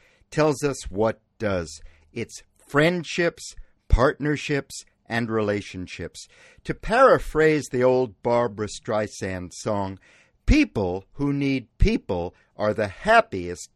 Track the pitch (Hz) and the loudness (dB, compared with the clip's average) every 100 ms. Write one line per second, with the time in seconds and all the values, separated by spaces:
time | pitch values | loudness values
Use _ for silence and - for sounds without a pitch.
0 | _ _ _ - 151 135 143 131 - 92 | _ _ _ 0 2 2 -2 -4 -6 0
1 | 113 110 _ - 107 95 80 - - - | 0 0 _ -6 -2 -2 -4 -10 -20 -20
2 | _ - 113 - - _ - 139 160 180 | _ -12 -10 -12 -20 _ -4 2 2 2
3 | 151 - 170 - - - - _ - - | -4 -2 -2 -2 -10 -18 -20 _ 2 4
4 | 131 - 147 147 - 143 - - - _ | 4 2 -2 -2 -2 -4 -4 -12 -18 _
5 | - 117 117 110 104 104 98 92 90 - | -8 -4 -2 0 0 -2 -4 -10 -12 -10
6 | 85 - - _ - _ - 156 - 226 | -12 -14 -20 _ -20 _ -10 -8 -2 4
7 | 269 160 - 151 156 156 127 123 127 127 | 6 6 2 2 4 2 0 2 4 4
8 | 127 95 120 120 120 104 104 - - 107 | 0 -4 0 2 0 -2 -8 -8 -4 -2
9 | 107 - 101 92 90 - - 104 98 95 | -4 -6 -8 -6 -10 -10 -4 -4 -4 -8
10 | _ _ _ _ - 294 269 - 92 92 | _ _ _ _ 2 2 2 -2 -4 -4
11 | - - 143 143 139 135 123 - 196 226 | -8 -6 -4 -2 -2 -4 -6 2 2 2
12 | - 90 87 - _ - 104 104 104 - | -2 -6 -6 -10 _ -4 -2 0 -4 -4
13 | 190 226 - 95 87 87 - | 2 2 2 -4 -8 -10 -14